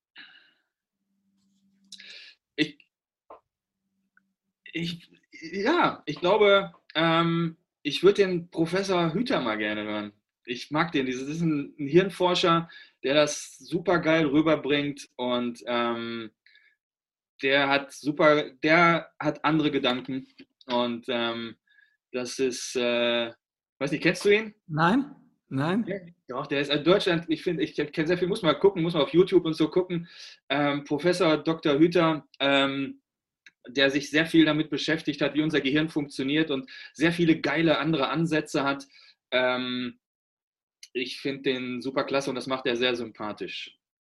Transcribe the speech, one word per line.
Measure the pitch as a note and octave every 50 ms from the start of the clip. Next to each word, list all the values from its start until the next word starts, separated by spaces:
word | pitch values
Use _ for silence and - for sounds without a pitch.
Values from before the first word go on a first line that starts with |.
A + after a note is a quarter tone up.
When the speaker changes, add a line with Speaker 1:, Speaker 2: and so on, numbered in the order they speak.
| _ _ _ - - - - _ _ _ _ _ _ _ _ _ _ _ _ _ _ _ _ _ _ _ _ _ _ _ _ _ _ _ _ _ _ _ - - - - - - - - - _ _ _ _
Speaker 1:
ich, | - D3+ - - _ _ _ _ _ _ _ _ _ _ - - - _ _ _ _ _ _ _ _ _ _ _ _ _ _ _ _ _ _ _ _ _ _ _ _ - -
ich, | - D#3+ E3+ E3+ F3 E3+ - _ _ _ _ _ - -
ja, | - D#3+ - G3 G3 B3 E4+ F4 A#3+ C#3+ - - -
ich | - D3 -
glaube, | - F3 G3+ A3 G#3 G3+ G3 G3 F#3+ E3+ - _ _ - -
ähm, | D#3 E3 E3 E3 E3 E3+ E3+ E3 E3 E3+ E3 E3 - _ _ _ _ -
ich | D3 C#3 - -
würd | F#3+ G3+ G3+
den | G3 F#3 F3+ F3 F3 -
Professor | - D#3+ E3 D#3+ E3+ F#3+ G3 F#3+ F#3 F3 E3+ E3 D3+
Hüter | G3 B3 B3 C4 E3
mal | C3 A#2 G#2+ G#2+
gerne | G#2+ G#2 G#2+ G#2+ G#2+
hören. | G#2+ G#2 G#2+ G#2 G#2 G2+ _ _ _ _ _ _
Ich | - B2 A#2+ - -
mag | C#3+ D3+ E3+ E3+ -
den. | D3 C3 C3
Das | B2+
ist | B2+ C3+ C#3+ D3+ E3
ein, | E3+ D#3+ D#3 C#3+ C#3 - - -
ein | D3 C#3
Hirnforscher, | D3 F3 G3 G3 F3 - F#3 F3+ F3+ F3 - F3 E3 E3 E3 - - - - - _ _ -
der | C3 C#3
das | D3+ D3+ D3 D3 - - - - -
super | - - D#3 - - G3+ F3+ E3+
geil | E3 D#3 D#3+ E3 D#3+
rüberbringt | C#3+ C3 D3+ D#3 D#3+ D#3 D3+ B2+ C3 C#3+ C#3+ C#3+ C#3+ C3+ - - - _ -
und, | B2 B2 B2 A#2+ A#2+ A#2+ A#2 - -
ähm, | A#2+ A#2+ A#2+ A#2+ A#2+ A#2 A#2 A#2 A#2 A#2 A#2 A2+ A2 - _ _ _ _ _ _ _ _ _ _ _ _ _ _ _ _ _ _ _ _ - -
der | C3+ C#3 C#3+ C#3 C#3
hat | C#3 C#3 C#3 - -
super, | - - C#3 D3+ - E3+ D3+ D3+ D3 C#3+ - - _ -
der | D3+ D#3+ F3 F3 E3+ E3+ D#3+ - - _ -
hat | - D3+ - - -
andere | C#3+ D#3 D#3 D3 D3
Gedanken | C#3 C3+ - B2 B2 B2+ B2+ - C3 C3 C3 - _ - - _ _ _ _
und, | - B2 A#2+ B2 A#2+ A#2+ A2+ A#2+ -
ähm, | B2+ A#2 A#2 A#2 A#2 A#2 A#2 A2+ A2 - _ _ _ _ _ _ _ _ _ _
das | - B2+ B2 A#2+ - -
ist, | C3+ B2+ A#2+ - - - -
äh, | C3 B2 A#2+ A#2+ A#2+ A#2+ A#2+ A#2 A#2+ A#2 A#2 - - _ _ _ _ _ _ _ -
weiß | C3+ C#3+
nicht, | D#3 C3+
kennst | - E3 F3+ - -
du | G3+ G3+
ihn? | G#3+ A3 G#3+ - _ _
Speaker 2:
Nein, | - D#3 D3+ D#3+ E3+ G#3+ C#4 C4 - - - _ _ _ _ _ -
nein. | - C3+ C#3 D#3+ F#3 A3+ A3 E3+
Speaker 1:
Ja, | F#3+ G3 F3+ E3+ - _ _ -
doch, | A#2+ C3 C#3+ -
der | D3 C#3
ist | C#3+ C#3
in | C#3+ D3 C#3
Deutschland, | D#3+ F#3 G#3 - G3 E3+ E3 E3+ -
ich | D#3+ - -
finde, | F#3 F3 D3+ A#2
ich | - -
kenn | - D3+ D3 - - D#3 D#3
sehr | F3+ F3
viel, | F#3 F3
muss | G3 -
mal | - D#3 C#3+ -
gucken, | - G3+ - E3+
muss | E3 E3+ E3+
mal | E3 C#3
auf | - -
YouTube | E3 F#3+ F#3 G3 F3 D#3
und | D#3+ D#3+
so | - D#3+ D3+
gucken. | - F#3 F#3 - F3 E3+ E3+ - - - - - - - _ -
Ähm, | C3+ C#3+ C#3+ C#3+ C#3+ D3 C#3+
Professor | - D3+ - E3+ F3 F3 F3 F#3+ D#3+ D#3 D3+
Doktor | D3 E3 D#3+ E3 - D#3+ C#3+ C#3
Hüter, | D#3+ F3 F3+ F#3 E3 D#3+ D#3 D3 - _ _ -
ähm, | C#3 C#3 C#3 C#3 C#3 C#3 C3+ C#3 C#3 C3 C#3 - _ _ _ _ _ _ _ _ _ - - _ - B2
der | B2 C#3 C3+ C#3
sich | C#3 D3 C#3 -
sehr | C#3+ D3+ E3
viel | E3+ - E3 D#3
damit | D#3 D3+ D3+ D#3 D#3
beschäftigt | D#3 C#3 - - D3+ E3 - - C#3 -
hat, | D3+ C#3 B2+
wie | D3 D#3
unser | D#3 D3+ C#3+
Gehirn | C3 C3+ C3+ D#3 D#3 D#3+
funktioniert | - D#3 C#3+ C#3+ - - C3 C3+ D3 D#3 D#3 D3+
und | C#3+ C3+ C3 - - - - - -
sehr | - C#3+ E3+
viele | E3+ E3+ E3+ D#3+ D#3+ D#3+
geile | - C#3+ C#3 D#3 E3 E3 D3 A#2
andere | - D#3+ D#3+ C#3 C3+ A2
Ansätze | C3 D#3 E3 D3 D3+ D3+ D3+ - - D3+ C3+
hat. | C#3 C#3 C#3 - - _ - - - _ _ _ _
Ähm, | B2+ B2+ B2+ B2+ B2+ B2+ B2+ B2+ B2 B2 B2 A#2+ A#2 _ _ _ _ _ _ _ _ _ _ _ _ _ _ _ _ _ - - -
ich | B2 B2+ B2 - -
find | - C#3+ C3+ C3+ C3+
den | C#3 B2+ B2+ B2+ B2 B2 B2
super | A#2 C3 C3 C#3+ C3+
klasse | - C3+ C#3 C#3 C#3+
und | B2+
das | B2 - C3
macht | C3 C3 -
er | C3+ A#2+
sehr | A#2 B2+ B2+ B2
sympathisch. | A#2+ A#2+ A2 G#2 - A2 G#2 G2+ - F#2+ E2+ - - - - - _ _ _ _ _